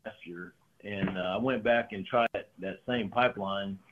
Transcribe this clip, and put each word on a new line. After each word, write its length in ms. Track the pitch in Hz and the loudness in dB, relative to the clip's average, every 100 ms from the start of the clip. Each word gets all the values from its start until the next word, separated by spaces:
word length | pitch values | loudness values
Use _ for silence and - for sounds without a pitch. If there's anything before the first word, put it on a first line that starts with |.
last 220 | - - - | -10 -14 -12
year. 260 | 87 90 - _ _ | -12 -12 -16 _ _
And, 320 | 101 101 95 92 | -8 -2 -2 0
uh, 20 | |
I 140 | 90 98 | -2 0
went 260 | 127 123 | 0 2
back 300 | 113 117 113 | 4 4 2
and 120 | 104 92 | -4 0
tried 220 | 120 117 | 4 4
that, 160 | 101 - - | 0 -8 -8
that 200 | 95 90 - | -8 -6 -2
same 200 | 123 101 | -2 0
pipeline 680 | 120 123 - 98 98 98 98 - | 2 2 2 -2 -2 -4 -8 -10